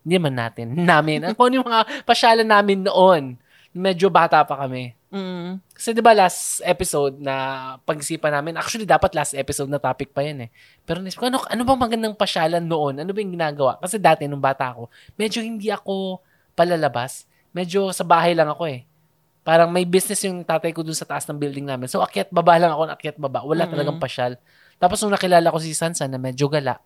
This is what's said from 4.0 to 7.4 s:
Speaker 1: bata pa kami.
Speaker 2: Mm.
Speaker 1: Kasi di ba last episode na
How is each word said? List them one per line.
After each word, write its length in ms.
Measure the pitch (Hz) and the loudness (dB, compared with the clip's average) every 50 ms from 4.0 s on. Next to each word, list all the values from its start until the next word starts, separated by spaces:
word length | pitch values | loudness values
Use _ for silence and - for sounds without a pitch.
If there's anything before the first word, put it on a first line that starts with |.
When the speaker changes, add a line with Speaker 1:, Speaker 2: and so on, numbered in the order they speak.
| 180 196 | 2 4
Speaker 1:
bata 320 | 165 175 165 165 170 156 | 6 6 4 6 6 4
pa 160 | 147 - 147 | 4 4 0
kami. 400 | 135 139 131 127 127 127 123 117 _ _ | -6 -6 -6 -6 -6 -8 -10 -14 _ _
Speaker 2:
Mm. 560 | _ - 196 190 185 185 180 175 180 185 190 _ _ | _ -10 -10 -8 -8 -8 -8 -8 -10 -10 -12 _ _
Speaker 1:
Kasi 240 | _ _ - - 226 | _ _ -6 -4 -2
di 80 | 226 226 | 4 6
ba 100 | 233 226 | 6 8
last 480 | 208 190 185 - - - - - - | 8 6 4 2 -2 -8 -8 -8 -6
episode 560 | - 180 180 180 185 175 - 151 143 139 135 | -2 -2 -2 -2 -2 -4 -2 0 0 0 -2
na 160 | 139 147 139 135 135 | -4 -8 -6 -4 -4